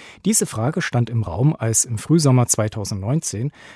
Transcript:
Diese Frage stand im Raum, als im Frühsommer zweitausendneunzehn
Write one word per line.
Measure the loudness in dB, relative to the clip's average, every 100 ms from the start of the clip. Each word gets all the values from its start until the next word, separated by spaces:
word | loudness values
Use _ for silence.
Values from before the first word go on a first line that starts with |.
| -20 -6
Diese | 0 0 0
Frage | -2 -2 -2
stand | -2 -2 0
im | -2
Raum, | -4 2 2
als | 2 0 0
im | -2 -4
Frühsommer | 2 4 6 4 4
zweitausendneunzehn | 0 -2 -2 -8 -6 -2 -4 -4 -6 -6 -8 -20